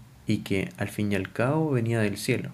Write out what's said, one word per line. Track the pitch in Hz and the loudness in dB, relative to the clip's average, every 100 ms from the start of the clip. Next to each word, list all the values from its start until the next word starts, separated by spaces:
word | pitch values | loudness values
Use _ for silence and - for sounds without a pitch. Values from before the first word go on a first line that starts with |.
| - - - | -18 -10 -2
y | 107 | -2
que, | - 98 90 - | 0 -2 -2 -4
al | 98 | -6
fin | - 104 | -2 0
y | |
al | 101 95 | 0 -2
cabo, | - 120 156 160 | 0 0 2 2
venía | 131 113 117 | 2 2 2
del | 104 98 | 2 0
cielo, | - 117 - | 0 -2 -2